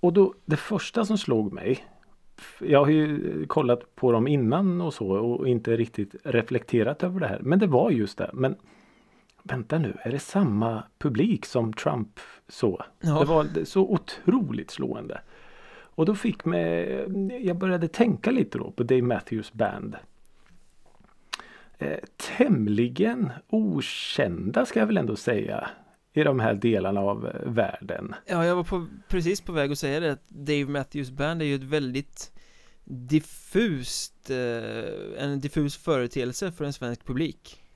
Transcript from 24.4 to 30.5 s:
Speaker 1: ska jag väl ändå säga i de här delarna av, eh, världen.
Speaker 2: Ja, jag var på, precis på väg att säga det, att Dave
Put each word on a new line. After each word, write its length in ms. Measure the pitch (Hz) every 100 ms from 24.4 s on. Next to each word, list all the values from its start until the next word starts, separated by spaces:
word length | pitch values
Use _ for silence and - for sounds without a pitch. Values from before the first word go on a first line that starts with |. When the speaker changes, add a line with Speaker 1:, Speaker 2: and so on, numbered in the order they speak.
| 92 127 254
Speaker 1:
ska 120 | 226
jag 60 | 214
väl 100 | 202
ändå 200 | 131 107
säga 540 | - 107 - - - - - _ _
i 100 | -
de 180 | 151 131
här 140 | 113
delarna 460 | 104 117 107 92 101
av, 260 | 98 107 117
eh, 40 | - -
världen. 640 | 117 98 - - - - - -
Speaker 2:
Ja, 200 | 175 170
jag 100 | 180
var 80 |
på, 220 | 170 190 165 - -
precis 320 | 190 165 196
på 120 | -
väg 200 | 165 139
att 60 | 143
säga 220 | 139 143
det, 100 | 165
att 160 | 143 _
Dave 360 | - 143